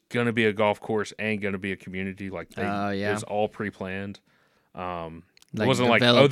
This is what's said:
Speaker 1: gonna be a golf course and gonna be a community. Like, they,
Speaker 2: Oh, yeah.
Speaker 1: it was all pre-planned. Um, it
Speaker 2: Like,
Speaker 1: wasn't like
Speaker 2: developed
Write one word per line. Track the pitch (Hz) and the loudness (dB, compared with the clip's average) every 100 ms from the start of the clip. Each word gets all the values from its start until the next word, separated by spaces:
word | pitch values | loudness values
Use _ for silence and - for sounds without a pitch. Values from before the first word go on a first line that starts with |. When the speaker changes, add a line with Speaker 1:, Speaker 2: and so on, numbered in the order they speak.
| - | -6
Speaker 1:
gonna | 123 120 | -2 0
be | 113 110 | 2 2
a | |
golf | 101 107 101 | 4 2 2
course | - 110 98 - | -2 -4 -4 -6
and | 107 107 | -4 -2
gonna | 101 98 | -2 -4
be | 98 | -6
a | 92 | -8
community. | - 92 95 95 98 | -8 -8 -8 -8 -10
Like, | 90 82 | -10 -10
they, | - | -6
Speaker 2:
Oh, | 101 101 101 | -4 -2 -2
yeah. | 98 101 | -2 -2
Speaker 1:
it | |
was | 104 | -4
all | - 104 107 | -4 -2 -2
pre-planned. | - 104 - 95 95 101 98 _ _ _ _ _ - | -2 -8 -8 -8 -8 -8 -12 _ _ _ _ _ -12
Um, | 90 87 82 82 - _ _ | -8 -8 -8 -12 -18 _ _
it | - | -2
Speaker 2:
Like, | 110 | 0
Speaker 1:
wasn't | 123 123 | 2 4
like | 110 | 4
Speaker 2:
developed | 120 123 139 | 6 8 8